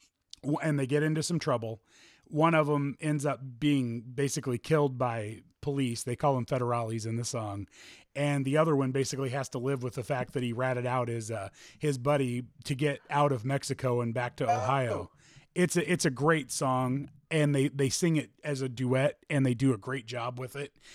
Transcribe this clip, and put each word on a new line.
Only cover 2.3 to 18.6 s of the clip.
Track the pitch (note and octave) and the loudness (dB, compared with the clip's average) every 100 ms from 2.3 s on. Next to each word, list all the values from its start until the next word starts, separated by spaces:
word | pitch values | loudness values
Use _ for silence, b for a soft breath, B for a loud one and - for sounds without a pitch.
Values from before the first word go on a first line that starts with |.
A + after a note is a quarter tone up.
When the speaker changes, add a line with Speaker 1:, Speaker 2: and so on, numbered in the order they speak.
| D3+ E3 | 2 6
Speaker 1:
of | D#3+ D3 | 6 4
'em | D3 C#3 - | 2 0 -2
ends | D#3 D3+ | 0 0
up | C#3+ A#2+ C3+ A#2 | 0 -2 -8 -2
being | D3 C#3 B2 A#2 | 2 2 2 -4
basically | A#2 B2 C#3+ - C3 A#2+ | -6 -2 -2 -2 -2 -4
killed | - D#3 D3 B2 | 2 2 2 0
by | B2+ A#2 G#2 A2 - _ | -2 -2 -6 -10 -16 _
police. | D3 C#3 B2+ A2+ | -4 -2 0 -2
They | - A#2+ | -4 0
call | D3 | 2
them | C3 A#2 | 2 0
federales | C3 A#2+ A#2+ A2+ A2+ A2+ | -2 0 0 -2 -4 -4
in | A#2 | -4
the | |
song. | A#2 A#2+ G#2 G2+ G2 B B B B | -4 -4 -6 -6 -10 B B B B
And | C#3 C#3+ C#3 | -4 0 0
the | C3+ D3+ | 2 2
other | D#3+ C#3 | 4 4
one | C3+ | 2
basically | C3+ B2+ C3+ C3+ | 0 -2 -2 -4
has | C3+ B2+ | -4 -4
to | B2+ | -4
live | C3 C#3 | -2 -2
with | A#2+ | -4
the | A#2+ | -6
fact | A#2 C3+ B2 | -4 -4 -2
that | C3 | -4
he | B2 | -2
ratted | A#2 C3 B2 | -2 0 0
out | B2 B2+ A#2+ | 0 0 -2
his, | A#2 G#2+ | -4 -4
uh, | A2 G2 B B B | -6 -8 B B B
his | D3+ C3+ | -2 0
buddy | B2+ D3 C3 A#2+ A#2 - | 2 2 2 -2 -6 -14
to | - | -6
get | C3+ D3 C3+ - | 0 0 -2 -2
out | D3 D3 | 2 2
of | B2+ | 2
Mexico | A#2+ C#3 - C3 C3 A#2+ | 0 -2 -2 -2 0 0
and | A#2 | 0
back | A#2+ B2 - | -2 -4 -2
to | B2 | 0
Speaker 2:
Oh. | A#2 | 2
Speaker 1:
Ohio. | B2+ C3+ B2 G2 F2+ b b b b | 2 0 0 -2 -6 b b b b
It's | - F3+ F3 | 0 2 2
a, | D#3+ | 0
it's | F3+ | 0
a | E3 | 0
great | B2 D3 D#3+ B2+ | 2 2 2 0
song, | - C3+ B2+ B2+ C3 C#3 - _ | -2 0 2 0 -2 -6 -14 _
and | D#3+ D3 | 2 4
they, | C#3 C#3 | 4 2
they | C#3 C3+ | 2 0
sing | - F3 D#3 | 2 2 2
it | C#3 _ | -2 _
as | D3+ C3+ | -6 -4